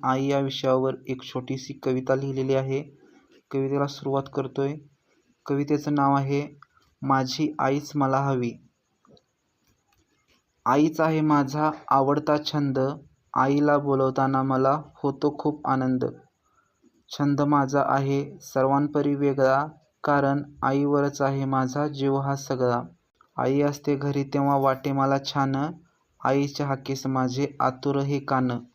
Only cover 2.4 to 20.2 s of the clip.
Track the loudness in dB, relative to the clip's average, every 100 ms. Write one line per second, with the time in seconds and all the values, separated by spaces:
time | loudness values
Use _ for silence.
2.4 | 0 0 0 -4 -6 -16 -20 -20 _ _
3.4 | -8 -4 -2 0 -2 -4 -4 -4 -4 -6
4.4 | -6 -2 -4 -4 -14 _ _ _ _ _
5.4 | -4 -2 0 -2 0 2 2 2 2 -2
6.4 | -4 -10 _ _ _ -8 0 2 2 -2
7.4 | -2 0 0 0 -2 -2 0 2 0 0
8.4 | -2 -6 _ _ _ _ _ -20 _ _
9.4 | _ _ _ _ _ _ _ _ _ _
10.4 | _ _ 0 2 2 2 0 2 4 4
11.4 | 2 0 -2 -2 0 2 4 2 2 0
12.4 | 0 -2 0 0 -2 -4 -14 _ _ 0
13.4 | 2 4 4 2 2 2 2 2 0 2
14.4 | 0 2 2 2 -4 -6 -4 0 -2 -2
15.4 | -4 -4 -2 0 0 0 -2 -8 _ _
16.4 | _ _ _ _ _ _ -14 -2 0 2
17.4 | 2 2 2 0 2 0 0 -2 -4 -10
18.4 | -6 0 2 2 0 0 0 0 0 2
19.4 | 2 2 0 -8 _ _ 0 2